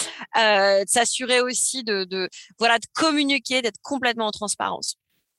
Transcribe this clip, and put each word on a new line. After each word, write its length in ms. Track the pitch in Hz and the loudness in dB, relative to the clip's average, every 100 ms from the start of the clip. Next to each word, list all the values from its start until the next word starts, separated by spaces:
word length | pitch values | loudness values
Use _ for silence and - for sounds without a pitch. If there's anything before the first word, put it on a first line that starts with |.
| - - - 226 | -4 -10 -2 2
Euh, 460 | 220 196 196 196 | 4 6 4 2
de 40 | 196 | 2
s'assurer 520 | 247 226 - 254 247 | 0 0 -2 0 2
aussi 440 | 247 247 - 262 | 2 0 -2 -4
de, 200 | 226 196 | -2 -2
de, 240 | 185 190 180 - - - | -2 -4 -4 -8 -20 0
voilà, 200 | 233 233 | 2 2
de 80 | - | 0
communiquer, 680 | - 320 294 277 277 - 254 | 0 2 2 0 -2 -2 -2
d'être 160 | 233 - | -2 -6
complètement 440 | - 277 247 233 214 | -6 -2 -2 0 -4
en 60 | |
transparence. 640 | - 202 - 190 180 - - _ _ _ | -4 -6 -4 -6 -6 -8 -10 _ _ _